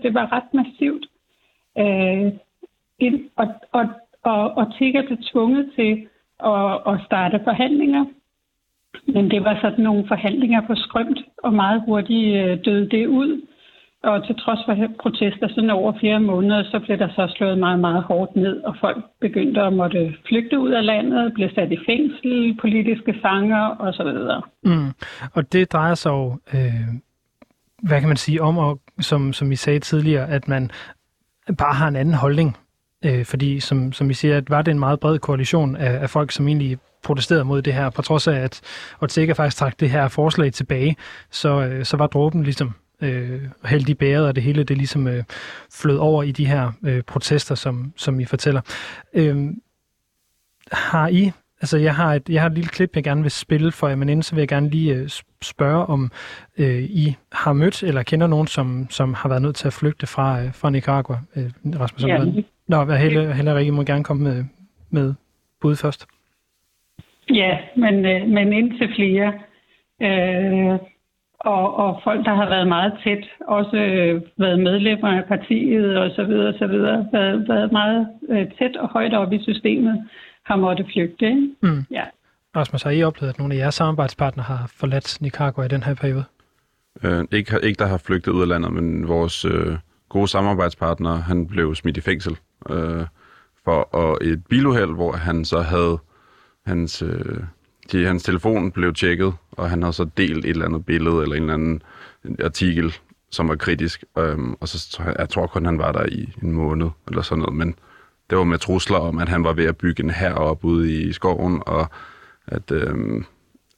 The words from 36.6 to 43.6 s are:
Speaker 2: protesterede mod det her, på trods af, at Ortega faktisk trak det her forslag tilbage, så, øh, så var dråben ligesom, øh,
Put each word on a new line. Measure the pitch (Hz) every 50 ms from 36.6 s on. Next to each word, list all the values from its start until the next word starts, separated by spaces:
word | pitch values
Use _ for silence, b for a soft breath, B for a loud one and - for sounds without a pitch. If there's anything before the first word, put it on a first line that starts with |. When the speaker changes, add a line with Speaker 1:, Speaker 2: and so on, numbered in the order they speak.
| 139 131 127 127 _ _ _ _ -
Speaker 2:
protesterede | - 143 131 - - 170 156 131
mod | 135 139 139 131
det | 147 131
her, | 143 139 131
på | - - -
trods | - 160 147 - 165
af, | 147 131
at | 127 127 - - - B B B B B B B
Ortega | B 120 - 160 160 160 151
faktisk | - 151 139 -
trak | - 147 131 - -
det | 156 135
her | 131 151 139 127
forslag | - - 151 160 - 185 151 135 -
tilbage, | - 131 - 143 127 131 156 151 B B B B B B B
så, | B - - 151 143 143 131
øh, | 127 131 131 127
så | - -
var | 143 147
dråben | 147 - 143 147 160 160 170 147
ligesom, | 143 131 - 143 120 107 - _ _ _ - 151
øh, | 135 127 127 123 123 127 135 139 131 - _